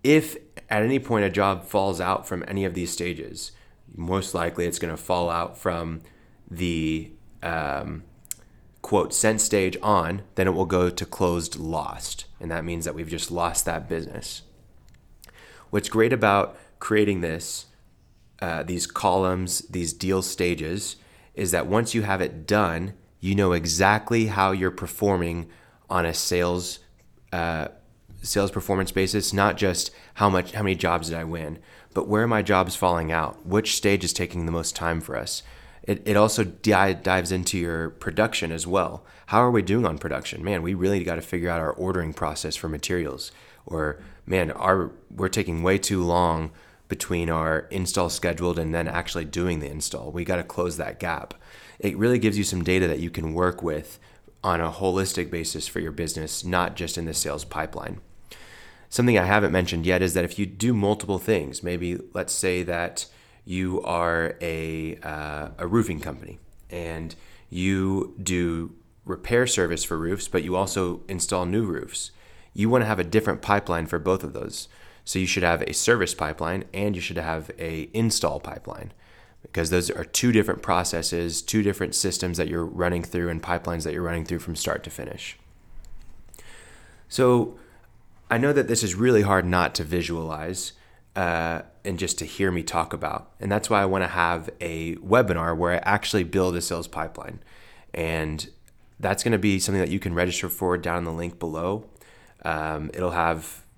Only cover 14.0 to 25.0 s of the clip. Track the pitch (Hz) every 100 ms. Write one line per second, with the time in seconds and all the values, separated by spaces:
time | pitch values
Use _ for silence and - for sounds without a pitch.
14 | 80 - - - - - - - - -
15 | _ - - - - - - 104 - 110
16 | 113 127 110 98 - - - - - 107
17 | 101 95 85 82 - - - _ _ _
18 | _ _ _ - 87 80 80 87 - -
19 | 98 92 92 92 90 - - 92 82 82
20 | 92 95 92 - 87 80 78 95 - -
21 | - - - - 92 87 67 107 113 117
22 | 104 95 87 78 76 104 95 82 95 -
23 | _ _ 92 98 95 87 82 80 95 107
24 | - 117 110 98 95 95 92 92 90 -